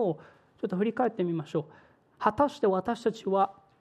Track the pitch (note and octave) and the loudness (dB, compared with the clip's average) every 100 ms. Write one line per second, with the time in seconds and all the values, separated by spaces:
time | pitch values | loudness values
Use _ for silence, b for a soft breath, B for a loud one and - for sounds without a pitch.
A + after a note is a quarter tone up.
0 | G#3 D#3 B B B B G#3 F3+ A3 A3 | -2 -2 B B B B -6 -2 -2 0
1 | B3 A3 F3+ E3 D3 E3 - B B B | 0 0 -2 -2 -4 -4 -6 B B B
2 | _ - A3 G#3+ C#4+ - G#3+ F#3+ F#3 A#3 | _ -2 0 2 0 2 2 2 0 -2
3 | A3+ G#3+ - G3 G3 - _ _ | -2 -2 0 2 2 -2 _ _